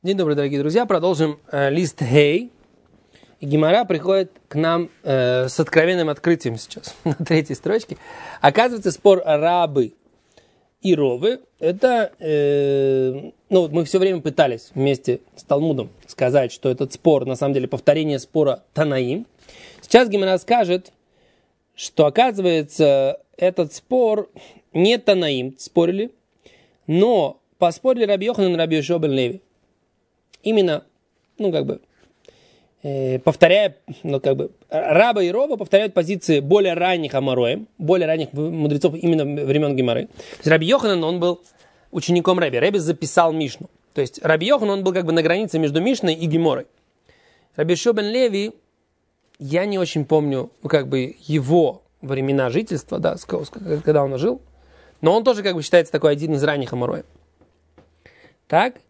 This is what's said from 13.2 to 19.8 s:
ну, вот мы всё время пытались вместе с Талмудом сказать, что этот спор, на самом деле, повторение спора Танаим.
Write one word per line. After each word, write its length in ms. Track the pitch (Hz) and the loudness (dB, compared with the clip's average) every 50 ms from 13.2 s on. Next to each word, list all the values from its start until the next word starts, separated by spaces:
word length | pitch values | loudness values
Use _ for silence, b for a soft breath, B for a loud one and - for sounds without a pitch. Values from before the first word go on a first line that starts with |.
| 143 - _ _ _ _ | -12 -16 _ _ _ _
ну, 120 | 202 185 | 0 0
вот 100 | 175 151 | 0 2
мы 140 | 147 170 170 | -2 -4 -4
всё 160 | 143 - 190 | 0 0 0
время 200 | 185 196 185 170 | 0 0 0 -2
пытались 520 | 135 160 139 - 156 135 117 113 - - _ | -4 -6 0 0 0 0 0 -6 -12 -12 _
вместе 460 | 135 135 139 139 127 - - 123 - _ _ _ | -2 0 0 0 -2 -2 -4 -4 -4 _ _ _
с 80 | - - | -20 -4
Талмудом 440 | _ 147 143 151 165 147 127 107 92 - _ _ _ | _ -2 0 0 -2 -2 -4 -6 -8 -12 _ _ _
сказать, 420 | - - 131 123 127 143 131 120 | -6 -2 -2 2 2 2 0 0
что 180 | - - - 139 | -6 -4 -4 -4
этот 240 | 127 127 139 131 | -2 -2 -4 -8
спор, 320 | - - _ 165 156 135 127 | -8 0 _ 2 2 2 0
на 120 | 127 131 | -4 -6
самом 180 | 120 147 139 139 | -4 -2 -2 -2
деле, 140 | 135 127 123 | -2 -4 -4
повторение 500 | - 127 - - 147 156 156 151 143 131 | -6 0 2 2 2 2 0 -2 -4 -4
спора 460 | - _ _ 160 151 139 127 - _ _ _ | -6 _ _ 0 0 0 0 -4 _ _ _
Танаим. 500 | 151 156 151 139 131 127 123 135 196 240 _ _ B B B B B B B B B | -2 -2 0 0 -2 -2 -2 -4 -6 -8 _ _ B B B B B B B B B